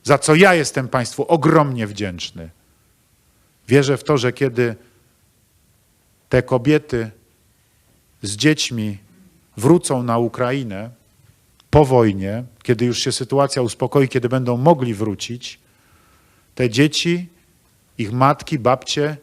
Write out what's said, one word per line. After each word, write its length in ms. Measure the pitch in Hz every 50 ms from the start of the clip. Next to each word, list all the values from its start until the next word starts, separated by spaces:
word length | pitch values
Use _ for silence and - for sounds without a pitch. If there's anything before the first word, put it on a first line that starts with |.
| _
za 140 | 110 147 160
co 180 | - - 151
ja 180 | 165 196 196 180
jestem 340 | 165 147 - - 139 131 120
państwu 360 | - 131 120 - - - 139
ogromnie 640 | - 170 160 135 156 156 160 147 139 131 120 110 101
wdzięczny. 600 | 104 101 104 95 90 85 - - - 90 82 85 - _ _ _ _ _ _ _ _ _ _ _ _ _ _ _ _ _ _ _ _ _ _ -
Wierzę 300 | 127 143 139 135 139 123
w 60 | -
to, 140 | - 151 131
że 160 | 117 127 120
kiedy 420 | - 143 131 117 120 123 117 110 - _ _ _ _ _ _ _ _ _ _ _ _ _ _ _ _ _ _ _ _ _ _ _ _ _ _ _ _ _ _
te 140 | - 127 127
kobiety 680 | - 131 123 117 143 151 151 151 - 127 117 113 110 104 _ _ _ _ _ _ _ _ _ _ _ _ _ _ _ _ _ _ _ _ _
z 140 | - 90 104
dziećmi 640 | 104 131 151 156 151 - - 123 113 107 107 101 98 - _ _ _ _ _ _ _ _ _ _ 104
wrócą 460 | 104 135 170 175 - - 143 127 123
na 140 | 120 117 117
Ukrainę 720 | 120 113 - - 127 120 135 143 131 110 95 95 107 120 120 _ _ _ _ _ _ _ _ _ _ _ _ _ _ _
po 160 | - 147 151
wojnie, 580 | 127 131 123 117 110 98 98 95 98 107 117 127 123 - _ _
kiedy 220 | - 123 110 120
już 140 | 123 113 -
się 120 | - 135
sytuacja 500 | 120 - 131 - 139 139 139 135 - 143
uspokoi, 480 | 123 110 - - 131 120 - 147 139 131
kiedy 200 | - 127 117 120
będą 280 | 127 131 127 123 120 120
mogli 360 | 131 165 170 139 127 120 110
wrócić, 680 | 98 110 107 98 - - - 120 123 - - - - _ _ _ _ _ _ _ _ _ _ _ _ _ _ _ _ _ _ _
te 140 | - 127 120
dzieci, 600 | 107 127 147 156 - - - 170 170 175 180 170 _ _ _ _ _ _ _ _ _ _ _ _ _ -
ich 140 | 113 101
matki, 480 | 117 123 131 139 147 - - - 160 135
babcie, 580 | 107 123 131 127 - - - 151 143 151 151 143